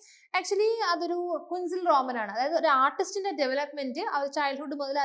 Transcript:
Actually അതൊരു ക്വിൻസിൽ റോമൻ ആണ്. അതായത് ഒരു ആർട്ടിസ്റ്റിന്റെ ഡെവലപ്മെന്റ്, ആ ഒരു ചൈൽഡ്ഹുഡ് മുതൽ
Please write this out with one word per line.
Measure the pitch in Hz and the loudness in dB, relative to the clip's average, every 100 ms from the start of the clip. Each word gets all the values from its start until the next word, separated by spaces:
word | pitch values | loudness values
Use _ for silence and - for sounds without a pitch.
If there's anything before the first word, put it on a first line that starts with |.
| - - _ 370 | -20 -20 _ -4
Actually | 370 392 427 453 381 | 0 2 2 2 0
അതൊരു | 339 339 349 349 320 - | 0 0 -2 -2 -4 -4
ക്വിൻസിൽ | 359 349 370 359 | -6 -4 -2 4
റോമൻ | 277 254 240 | 4 4 -4
ആണ്. | 208 214 | -4 -2
അതായത് | 277 330 | 0 2
ഒരു | 320 269 | 4 4
ആർട്ടിസ്റ്റിന്റെ | 269 - 370 403 392 302 | 4 2 -2 -2 -2 0
ഡെവലപ്മെന്റ്, | 262 269 285 294 269 262 427 277 | 0 0 -2 -4 -6 -4 -2 -2
ആ | |
ഒരു | 285 294 | -2 0
ചൈൽഡ്ഹുഡ് | 285 277 294 285 | 0 -2 -6 -4
മുതൽ | 277 285 | -2 0